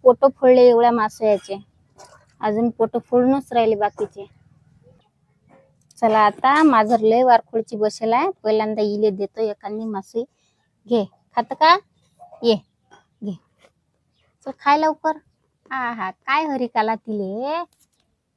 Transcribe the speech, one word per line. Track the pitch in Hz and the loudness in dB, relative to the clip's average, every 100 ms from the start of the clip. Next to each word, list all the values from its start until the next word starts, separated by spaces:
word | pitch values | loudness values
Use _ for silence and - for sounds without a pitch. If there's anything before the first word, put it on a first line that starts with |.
पोट | 254 240 285 - | 2 4 2 2
फोडले | 254 254 | 4 6
एवढ्या | 247 233 240 | 6 6 2
मासे | 233 214 - 220 | 0 -2 -2 -2
याचे. | 196 - 196 202 _ _ _ - _ _ - | -2 -4 -12 -14 _ _ _ -20 _ _ -8
अजून | 214 214 233 | -6 -2 -4
पोट | - 226 240 - | -2 -4 -4 -2
फोडूनच | 247 254 277 262 | 0 0 -2 -2
राहिले | 247 220 208 | 0 0 0
बाकीचे. | 208 - - 403 403 _ _ _ _ _ 494 _ _ _ _ _ _ _ _ _ _ _ | -2 -4 -10 -10 -20 _ _ _ _ _ _ _ _ _ _ _ _ _ _ _ _ _
चला | 226 220 | 0 2
आता | 214 208 262 294 | 2 0 0 2
माझं | 311 233 214 233 | 4 2 2 2
लय | 220 226 | 2 2
वारखोळची | 254 233 - 226 220 208 | 4 2 2 -8 -8 -4
बसेल | 214 - 226 | -4 -4 -2
आहे, | 233 359 - | -2 -2 -4
पहिल्यांदा | 214 220 214 214 | -2 -2 -2 -4
इले | 214 208 214 | -4 -2 -2
देतो | 190 202 - | -2 -8 -6
एखादी | 220 208 196 214 226 | -8 -8 -12 -12 -10
मासे. | 202 - 233 254 _ _ _ _ _ 208 | -12 -10 -10 -10 _ _ _ _ _ -4
घे, | 233 190 _ _ - | -4 -4 _ _ -6
खात | 226 | -6
का? | 262 311 381 - _ _ _ - - | 2 2 2 -2 _ _ _ -20 -4
ये, | 233 214 - _ _ _ _ _ | -2 -2 -6 _ _ _ _ _
घे. | 202 175 _ _ _ _ _ _ _ _ _ _ 277 | -14 -14 _ _ _ _ _ _ _ _ _ _ -18
चल | - | -6
खाय | 285 294 | 0 0
लवकर. | 311 311 320 311 _ _ _ _ - | 0 -2 -6 -6 _ _ _ _ -14
आहा, | 269 240 226 190 | -10 -8 -8 -10
काय | - - 285 311 | -10 -4 -4 -2
हरिकाला | 269 240 226 220 220 | -4 -4 -4 -4 -4
तिले. | - 214 190 208 185 220 - _ _ _ _ _ _ | -8 -8 -8 -8 -8 -8 -10 _ _ _ _ _ _